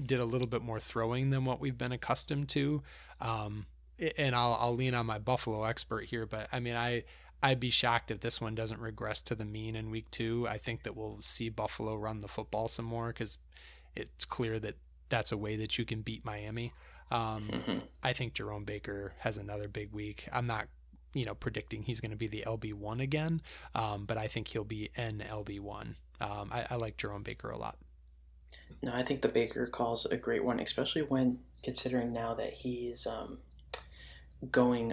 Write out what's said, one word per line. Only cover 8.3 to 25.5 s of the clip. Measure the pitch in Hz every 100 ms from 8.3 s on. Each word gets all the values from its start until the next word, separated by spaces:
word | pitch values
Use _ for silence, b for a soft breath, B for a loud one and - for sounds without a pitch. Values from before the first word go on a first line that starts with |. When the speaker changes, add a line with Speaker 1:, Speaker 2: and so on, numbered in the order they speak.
| -
Speaker 1:
one | 110
doesn't | 113 113 110
regress | 113 104 107 107
to | -
the | 113
mean | 104 107 110
in | 110 110
week | 110 -
two. | - 113 117 113
I | 107
think | - 113
that | 110
we'll | 107 107 104
see | - - 113
Buffalo | 110 107 - 110 110
run | 107 110
the | 101
football | - 110 107 113
some | -
more | 117 117 117
'cause | - 113 - - B B B B -
it's | - -
clear | - - 113 110
that | 107 - - - -
that's | 117 104
a | 107
way | 107 107
that | 110 -
you |
can | 113 110
beat | 107 110
Miami. | 113 104 107 113 120 B B B -
Um, | 117 113 110 107
Speaker 2:
Mm-hmm. | - 120 - - -
Speaker 1:
I | 131
think | 127 117
Jerome | - 104 104
Baker | 101 104 - 101 98 -
has | 113 107
another | 101 104 104
big | 107 101
week. | 104 104 - -
I'm | 127 120
not, | 107 104 - - - -
you | 139
know, | 110
predicting | 101 - - - 107
he's | 107 110
gonna | 107
be | 107 110
the | 107 113
L | 113
B | 107
one | 101 104 117
again, | 135 151 160 165 B B B
um, | 113 110 104
but | 101 110
I | 107
think | 117 104
he'll | 113
be | 107 110 104 -
an | 113 107 104
L | 107
B | 104